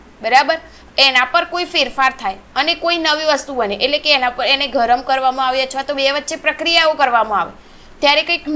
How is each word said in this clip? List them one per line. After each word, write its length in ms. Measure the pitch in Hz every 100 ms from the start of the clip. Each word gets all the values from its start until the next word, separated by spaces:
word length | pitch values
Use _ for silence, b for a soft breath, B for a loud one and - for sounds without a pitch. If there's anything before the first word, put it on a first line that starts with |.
| - -
બરાબર? 340 | 220 262 285 330 - B B -
એના 240 | 269 254 254
પર 100 | 339 339
કોઈ 140 | 349 349
ફેરફાર 340 | 330 - - 262 262
થાય 180 | 202 190 - 254
અને 120 | 302 339
કોઈ 180 | 339 339
નવી 240 | 320 302 311
વસ્તુ 260 | 285 294 254
બને, 180 | 202 202
એટલે 140 | 262 294
કે 100 | 302 277
એના 140 | 247 247
પર 100 | 240
એને 120 | 269 277
ગરમ 320 | 254 233 254 269
કરવામાં 360 | 269 262 262 262
આવે 120 | 262 262
અથવા 180 | 262 277
તો 40 | 277
બે 100 | 269 285
વચ્ચે 220 | 277 320 302
પ્રક્રિયાઓ 500 | 302 330 339 320 302
કરવામાં 400 | 262 233 220 196
આવે 100 | 165 - B B B -
ત્યારે 240 | 285 294 330
કંઈક 180 | 339 294